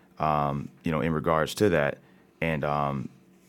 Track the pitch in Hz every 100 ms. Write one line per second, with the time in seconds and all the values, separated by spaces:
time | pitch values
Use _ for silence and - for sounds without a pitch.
0 | _ - 80 76 71 69 - - 85 78
1 | 82 78 85 80 76 - 104 82 71 -
2 | - - - _ 82 78 76 73 71 69
3 | - - - -